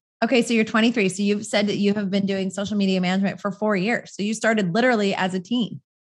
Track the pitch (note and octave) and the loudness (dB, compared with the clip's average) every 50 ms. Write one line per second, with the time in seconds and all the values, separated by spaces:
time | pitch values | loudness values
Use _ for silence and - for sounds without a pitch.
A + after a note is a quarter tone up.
0 | _ _ _ - A3+ A3+ C4+ A#3+ A#3 A#3 A#3+ A3 A3 A3 - A3+ A3 A#3+ A#3 A#3+ | _ _ _ -4 -2 2 2 2 2 2 2 0 2 2 2 2 2 2 2 2
1 | G3 F#3+ F#3 - G#3 G3+ G#3 G#3 A3 - - G#3 G#3 G3+ F#3+ - G3+ G3+ G3+ G#3+ | 0 0 0 0 0 0 0 -2 -2 -2 0 0 0 0 0 0 0 0 0 0
2 | G3+ F#3+ F#3+ G3 G3 F#3+ G3 F#3+ F#3+ F#3+ F#3 - G3+ F3+ G#3+ G#3 G3 F#3+ F#3+ F#3 | -2 -2 -2 -2 0 0 -2 -2 -4 -4 -4 -6 -6 -4 -2 0 2 2 2 2
3 | F3+ F3+ F#3 G3 G3 F#3+ - F3+ - G3+ F#3+ - G#3+ G#3+ G#3 F#3+ F3+ G#3+ A#3+ - | 2 2 0 2 0 0 -2 -4 -6 -6 -4 -2 -2 0 0 0 0 0 -2 -4
4 | - - - - G#3 G#3 A3 A3 - A3 A3+ G#3+ G3+ E3+ E3 A3 A#3+ B3+ B3 G#3+ | -4 -8 -8 -6 -4 -4 -4 -2 0 0 2 2 0 0 2 2 2 4 4 2
5 | G#3 G3 F#3+ - F#3 F#3+ F#3 F#3+ F3+ - A#3+ B3+ A3 - - C3+ _ _ _ _ | 2 0 0 0 -2 -2 -2 -4 -4 -4 -2 -2 -2 -4 -6 -12 _ _ _ _
6 | _ _ | _ _